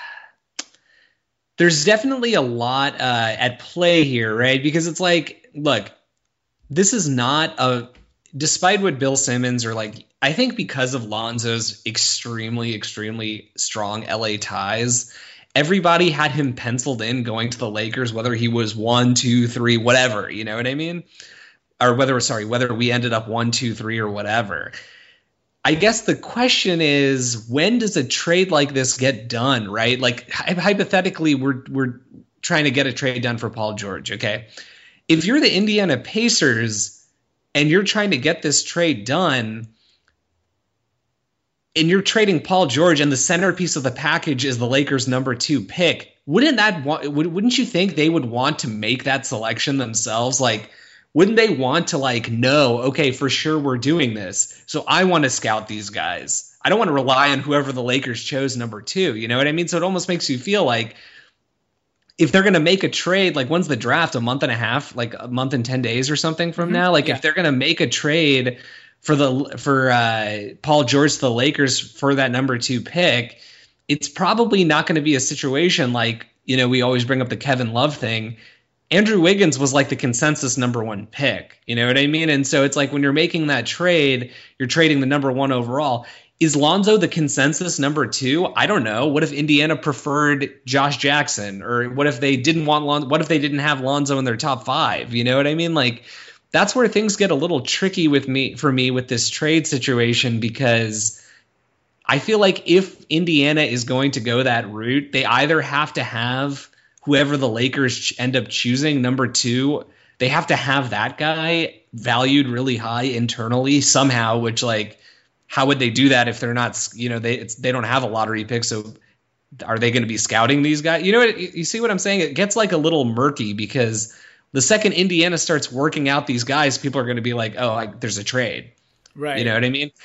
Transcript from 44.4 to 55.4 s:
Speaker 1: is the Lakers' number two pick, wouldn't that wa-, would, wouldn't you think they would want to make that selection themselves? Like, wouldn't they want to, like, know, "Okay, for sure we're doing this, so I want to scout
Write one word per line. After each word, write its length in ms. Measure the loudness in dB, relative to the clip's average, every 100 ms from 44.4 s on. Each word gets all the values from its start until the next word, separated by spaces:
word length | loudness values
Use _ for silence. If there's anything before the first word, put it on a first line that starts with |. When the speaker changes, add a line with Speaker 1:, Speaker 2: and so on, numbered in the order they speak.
Speaker 1:
is 140 | -2 -2
the 80 | 0
Lakers' 400 | 0 2 0 0
number 280 | -2 -2
two 260 | -4 -2 -2
pick, 540 | -4 0 0 0 -6 _ -2
wouldn't 300 | 2 2 4
that 280 | 2 0
wa-, 220 | -4 -4 -4
would, 180 | -2 -2
wouldn't 300 | 0 0 0
you 80 |
think 300 | -2 0 0
they 140 | 2 2
would 160 | 2
want 360 | -2 -2 -2 -2
to 80 | -6
make 360 | -4 -2 -2
that 220 | 0 -2 -2
selection 500 | -6 -4 -4 -2 -2
themselves? 640 | -2 -4 -4 -2 -2 0
Like, 300 | 0 0 -6 -20 -20 -20 _
wouldn't 220 | 2 4 6
they 120 | 4
want 380 | 2 0 0 0
to, 100 | -2
like, 320 | 0 -2 -2
know, 500 | 0 4 4 4 2
"Okay, 300 | 0 2 0
for 180 | 0 -2
sure 280 | -2 0 0
we're 200 | 0 -2
doing 340 | 0 2 0
this, 480 | -2 -6 -4 -6 -6 -10
so 180 | -8 0
I 180 | 2
want 200 | 4 4
to 60 | 2
scout 380 | 0